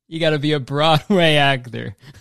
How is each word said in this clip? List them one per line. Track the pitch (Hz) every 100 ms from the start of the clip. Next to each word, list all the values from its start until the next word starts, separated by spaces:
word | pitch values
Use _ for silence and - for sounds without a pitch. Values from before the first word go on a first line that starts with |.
| _
You | 160
gotta | 160 151
be | 147
a | 151
Broadway | 123 139 160 151 - 196 165 151
actor." | 139 135 123 117 117 - - -